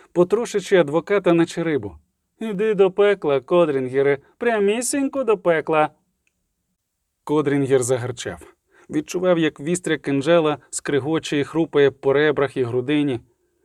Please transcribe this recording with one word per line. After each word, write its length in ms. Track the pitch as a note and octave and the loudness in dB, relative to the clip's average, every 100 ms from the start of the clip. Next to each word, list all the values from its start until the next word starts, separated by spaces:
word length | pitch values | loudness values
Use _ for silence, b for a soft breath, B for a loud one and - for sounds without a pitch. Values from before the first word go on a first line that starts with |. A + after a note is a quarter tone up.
| b | b
потрошачи 640 | E3+ F3 G#3+ A#3+ G3+ F#3 F#3 | 0 0 0 -2 -6 0 2
адвоката, 560 | D3 D#3+ - G3+ F#3 | 4 2 0 0 2
наче 320 | E3+ E3 - | 2 2 -2
рибу. 300 | E3 C#3+ G2+ - _ _ _ - | -4 -4 -6 -16 _ _ _ -12
«Іди 340 | A3 F#3+ A3 | -8 -2 0
до 160 | G3 F#3+ | 2 2
пекла, 500 | F#3+ G3+ G3 D3+ C#3 | 4 2 2 0 0
Кодрінгере, 800 | - F3 D#3+ C3+ C3 C3+ C#3 C#3 b b | 2 2 2 0 -2 0 2 0 b b
прямісінько 840 | A#3+ G#3+ G3+ A3+ B3 C#4+ C4+ C4+ | -2 0 0 0 -2 -2 -2 -2
до 140 | A3+ G#3 | -2 0
пекла». 520 | F3+ D#3+ D3 D#3 D3+ _ _ _ _ _ _ _ _ _ _ _ _ _ | 0 0 0 0 0 _ _ _ _ _ _ _ _ _ _ _ _ _
Кодрінгер 580 | - D3+ C#3+ C#3+ C3 C3+ | -4 -2 0 0 2 2
загарчав. 720 | B2 B2+ B2 A#2+ - F2+ - _ _ b b | 2 -2 -4 -10 -10 -12 -16 _ _ b b
Відчував, 480 | D3+ D3+ F3+ F#3 E3+ | -8 -6 -2 0 2
як 220 | D#3 - | 0 -2
вістря 380 | C#3+ F3 D#3+ D3 | -4 -4 -2 -4
кинджала 600 | D3 C#3 C#3 E3+ D3+ C#3+ b | -2 -2 2 2 2 -4 b
скригоче 680 | - - C#3+ C#3 D#3+ - D3 | -12 -4 -4 -2 -4 -2 -4
і 60 | |
хрупає 460 | C#3 D#3+ D#3+ D3 C#3 | -2 -2 0 2 2
по 220 | - C3+ | 2 0
ребрах 440 | C3+ D3+ C#3 C#3 C3+ | 2 2 0 -2 -2
і 60 | |
грудині. 580 | A#2 B2+ B2+ D3+ D3 A#2 _ _ _ _ | -4 -4 -2 -2 -2 -4 _ _ _ _